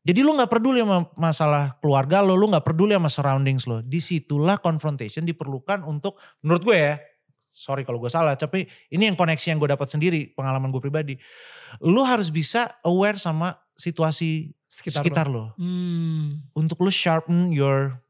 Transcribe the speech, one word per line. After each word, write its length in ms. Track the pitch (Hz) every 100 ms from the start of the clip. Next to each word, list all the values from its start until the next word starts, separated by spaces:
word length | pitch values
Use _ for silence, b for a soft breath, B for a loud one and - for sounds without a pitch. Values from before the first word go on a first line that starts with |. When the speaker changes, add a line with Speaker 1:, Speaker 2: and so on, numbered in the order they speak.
Speaker 1:
Jadi 180 | 151 180
lu 120 | 285
nggak 160 | 302 240
peduli 300 | 233 247 254
sama 280 | 220 185 170
masalah 500 | - 165 151 151 147 143 -
keluarga 420 | 151 139 135 190
lo, 140 | 196
lu 120 | 185 214
nggak 160 | 170
peduli 280 | - 160 208
sama 160 | 202 160
surroundings 580 | - 139 135 135 131
lo. 140 | 123 113
Disitulah 760 | 120 165 - 170 - 147 160 196
confrontation 680 | 170 156 151 139 110 -
diperlukan 580 | 170 160 139 135 156 196
untuk, 340 | 156 147 196 - b b
menurut 200 | 151 170
gue 120 | 202
ya, 180 | 196 147 147 - _ _ _ _
sorry 340 | _ - 135
kalau 160 | 127 120
gue 100 | 120
salah, 260 | 165 160
tapi 320 | 135 151 190 - B B
ini 180 | 170
yang 80 | 220
koneksi 320 | 180 170 151 170
yang 100 | 156
gue 120 | 143
dapat 180 | 139 139
sendiri, 420 | 151 170 165 135
pengalaman 380 | - 135 131 131
gue 100 | 131
pribadi. 360 | 139 156 147 131 B B B B B 113
Lu 220 | 160 220
harus 260 | 262 240 175
bisa 480 | 156 147 226 240 -
aware 340 | 170 185 202
sama 400 | 202 175 156 175 - _
situasi 760 | - 170 160 160 151 165 156 156 -
Speaker 2:
Sekitar 340 | _ - - 139
Speaker 1:
sekitar 260 | 160 160 143
Speaker 2:
lo. 20 |
Speaker 1:
lo. 160 | 120 110
Speaker 2:
Hmm. 880 | - 175 180 180 170 165 156 147 147 131
Speaker 1:
Untuk 280 | 156 160 165
lu 80 | 190
sharpen 600 | 190 175 165 160 175 180
your 500 | 147 139 135 135 127